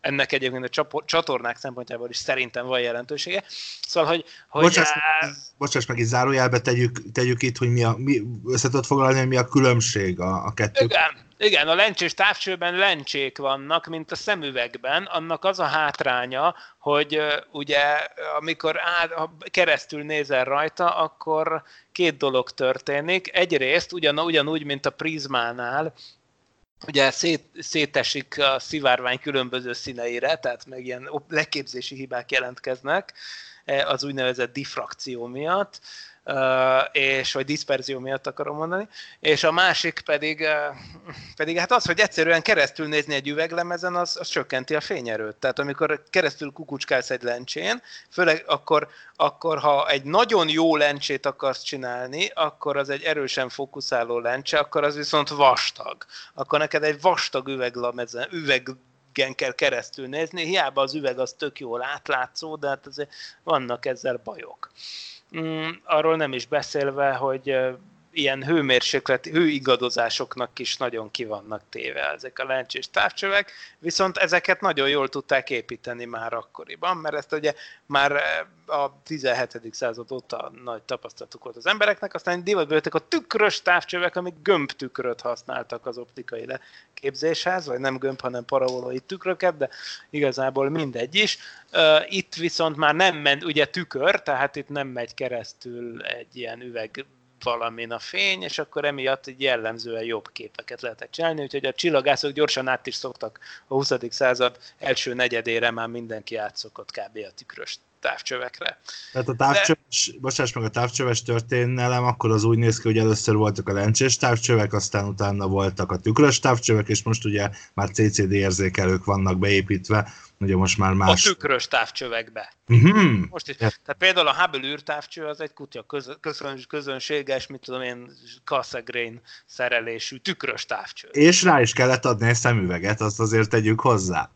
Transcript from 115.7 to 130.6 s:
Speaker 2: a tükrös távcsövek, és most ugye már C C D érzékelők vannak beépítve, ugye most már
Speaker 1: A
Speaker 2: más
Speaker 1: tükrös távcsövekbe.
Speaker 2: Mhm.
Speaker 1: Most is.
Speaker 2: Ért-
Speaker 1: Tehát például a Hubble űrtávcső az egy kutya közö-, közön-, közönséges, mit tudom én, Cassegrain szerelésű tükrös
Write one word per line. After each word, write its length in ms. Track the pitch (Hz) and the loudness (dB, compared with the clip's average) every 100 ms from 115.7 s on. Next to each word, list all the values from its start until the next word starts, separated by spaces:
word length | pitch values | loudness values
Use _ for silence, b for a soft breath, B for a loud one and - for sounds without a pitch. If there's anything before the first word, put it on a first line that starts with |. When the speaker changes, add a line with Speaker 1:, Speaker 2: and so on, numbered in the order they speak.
| 92 92 | 0 -4
Speaker 2:
a 60 | 92 | -2
tükrös 420 | 110 110 143 127 | 0 6 6 6
távcsövek, 480 | 135 120 - 110 104 | 4 2 4 2 2
és 160 | 107 | 0
most 220 | - 113 110 | 0 -2 0
ugye 240 | 104 101 101 B | 0 0 -4 B
már 160 | - 101 | -4 -2
C 220 | 98 107 | 4 2
C 160 | 98 98 | 4 2
D 40 | |
érzékelők 720 | 101 98 92 95 92 95 95 95 | 4 2 2 0 2 2 2 2
vannak 320 | 98 95 92 | 2 2 2
beépítve, 680 | 101 101 95 98 92 107 101 B B _ | 4 4 2 -2 2 2 2 B B _
ugye 160 | 98 92 | 0 2
most 220 | 92 104 | 2 2
már 140 | 95 | 2
Speaker 1:
A 20 | |
Speaker 2:
más 280 | 95 95 92 | 4 6 6
Speaker 1:
tükrös 460 | 208 185 143 131 - | 4 2 0 0 2
távcsövekbe. 840 | 127 110 - 131 113 113 113 104 _ _ | 0 0 -6 -6 -6 -6 -12 -14 _ _
Speaker 2:
Mhm. 560 | 117 143 214 180 107 82 | 8 10 8 6 4 0
Speaker 1:
Most 200 | - - | -6 -12
is. 60 | 135 | -2
Speaker 2:
Ért- 200 | 113 - - | -2 -2 -10
Speaker 1:
Tehát 140 | 143 | 2
például 280 | 185 180 156 | 4 4 4
a 80 | 135 | 4
Hubble 320 | 175 143 131 | 2 0 -6
űrtávcső 580 | 147 147 151 147 - 156 | -8 -6 -8 -8 -10 -10
az 160 | 147 | -8
egy 120 | 156 | -10
kutya 300 | - 143 120 | -12 -16 -14
közö-, 360 | 107 147 127 151 | -8 -8 -8 -10
közön-, 460 | 160 143 143 135 123 | -10 -8 -10 -10 -8
közönséges, 800 | 147 139 131 - 151 139 131 - | -8 -6 -8 -4 -4 -2 -4 -4
mit 140 | 135 | -14
tudom 200 | - 127 | -10 -8
én, 300 | 127 123 123 135 120 110 | -8 -10 -14 -20 -20 -18
Cassegrain 800 | - 139 123 127 117 120 117 120 B B B | -4 -4 -2 -10 -8 -6 -6 -8 B B B
szerelésű 720 | - 123 120 113 113 - 135 | -4 0 0 -2 -6 -8 -8
tükrös 480 | - 180 - 107 | -6 -6 -6 -6